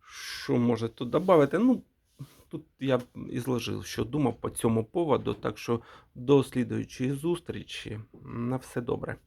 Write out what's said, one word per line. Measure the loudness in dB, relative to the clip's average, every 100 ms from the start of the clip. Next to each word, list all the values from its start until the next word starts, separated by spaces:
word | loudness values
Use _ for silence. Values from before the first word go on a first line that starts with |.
| -18
Що | -16 -12 -10 0 2
може | 2 2 -2
тут | -6 -2
добавити? | 0 6 6 6 4
Ну, | 4 2 -2 _ _ _ -20 -20 _
тут | -14 -14 _
я | 0 0
б | -2 -14 -6
ізложив, | -4 -2 -2 -2 -6 -6
що | -4
думав | -2 2 0 0
по | -6
цьому | 0 2 2 0
поводу. | -2 2 2 2
Так | -4 -4 -6
що | -2 -2 -4 -20 _ -8
до | 4 6
слідуючої | 6 -2 -2 -2 -6 -6 -4
зустрічі. | -2 -4 -4 -6 -10 -10 -12 -10 -12 -12 -18
На | -12 -6 -4 -4
все | -4 -6
добре. | -2 -2 -2 -10